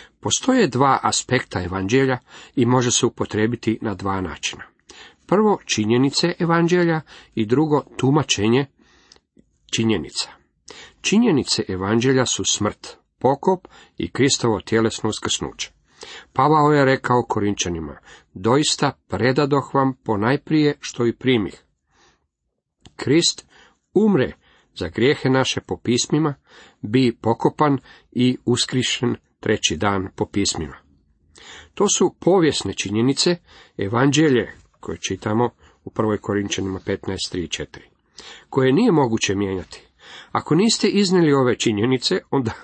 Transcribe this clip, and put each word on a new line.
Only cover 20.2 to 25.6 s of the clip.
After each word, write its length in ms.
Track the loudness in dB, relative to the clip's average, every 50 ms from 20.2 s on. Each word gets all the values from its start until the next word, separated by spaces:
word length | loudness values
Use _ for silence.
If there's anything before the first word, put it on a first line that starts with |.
| 0 0 -2 -2 _ -2 0 2 2 2 0 -4
što 260 | -8 -10 -6 -2 -2
i 100 | -2 -2
primih. 480 | -2 0 0 2 2 0 -4 -8 -12 _ _ _ _ _ _ _ _ _ _ _ _ _ _ _ _ _ _ _ _ _ _ _ _ -20 -20 _
Krist 520 | -6 -2 0 2 2 2 0 -2 -6 -10 _ _ -20 -20 _ _ _ _ _ 0
umre 400 | 2 2 4 4 2 0 -2 -4 -10 _ _ _ _ _ _ _
za 140 | -8 -8 -6
grijehe 400 | -2 0 2 2 2 2 0 0
naše 320 | 2 2 0 -2 -4 -6